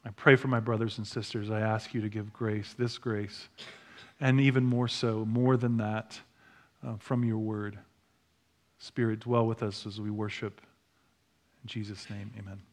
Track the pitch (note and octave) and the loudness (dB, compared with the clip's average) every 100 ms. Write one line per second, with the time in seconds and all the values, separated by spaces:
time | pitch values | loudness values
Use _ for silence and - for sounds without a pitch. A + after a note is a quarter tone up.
0 | - - D#3 C3 C3+ A#2+ A2+ A2 A2+ - | -12 2 8 8 6 0 2 0 -2 -4
1 | G#2+ A#2+ G#2 A2 G#2 A2 A2 A2 - A#2+ | -8 -8 -6 -6 -2 0 0 0 -2 -4
2 | G#2+ G#2+ G#2+ - A2+ G#2+ G2+ - A#2+ - | -4 -4 -8 -4 -2 -2 -6 -4 -4 -2
3 | A#2+ G#2+ G#2 - - - - - - - | -4 -2 -4 -10 -18 -18 -18 -18 -20 -20
4 | - _ C3+ C3 C#3 C3 B2+ B2 A#2+ - | -20 _ 4 6 6 6 4 2 0 0
5 | A#2+ A2 A2 A#2 B2+ B2+ A#2+ A#2 G#2+ A2 | 0 0 0 2 4 4 4 0 0 -4
6 | - - - _ - - _ _ B2+ G#2+ | -6 -16 -20 _ -20 -20 _ _ -10 -10
7 | - B2 A#2 A2 A2 G#2+ G#2 G2+ - _ | -2 0 2 0 -2 -4 -6 -10 -20 _
8 | _ _ _ _ _ _ _ _ - - | _ _ _ _ _ _ _ _ -8 0
9 | A#2 A2 A#2+ A#2+ A2+ A2 G#2+ G2 G#2+ G2+ | 0 0 2 2 4 0 -4 -4 -10 -8
10 | G#2 G#2 G#2+ - G#2+ - - _ _ _ | -6 -4 -4 -6 -8 -10 -20 _ _ _
11 | _ _ _ _ _ _ A2+ A2+ G#2 G2 | _ _ _ _ _ _ -12 -10 -8 -12
12 | - G2+ G2+ A2+ G2 G2 - | -12 -12 -12 -12 -14 -14 -18